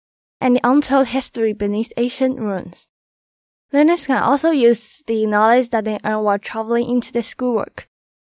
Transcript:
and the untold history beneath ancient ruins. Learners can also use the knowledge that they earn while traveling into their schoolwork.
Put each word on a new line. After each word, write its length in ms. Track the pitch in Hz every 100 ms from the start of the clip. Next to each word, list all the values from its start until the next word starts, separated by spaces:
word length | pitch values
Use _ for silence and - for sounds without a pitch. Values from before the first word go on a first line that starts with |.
| _ _ _ -
and 140 | 254 247
the 120 | 240
untold 420 | 285 - 269 269
history 440 | 262 - 240 220
beneath 400 | 208 202 208 226 -
ancient 420 | 240 - 262 -
ruins. 480 | 214 190 - - - _ _ _ _ _ _ _ _
Learners 360 | 285 302 339 -
can 160 | 247
also 260 | - 277 330
use 540 | 294 233 233 - - -
the 220 | 220 214
knowledge 420 | 208 220 247 240
that 160 | 220 214
they 140 | 208
earn 200 | - 214
while 160 | 208 202
traveling 500 | - 220 220 233 240
into 240 | 247 -
their 80 | 240
schoolwork. 640 | - - 254 226 - - - _ _ _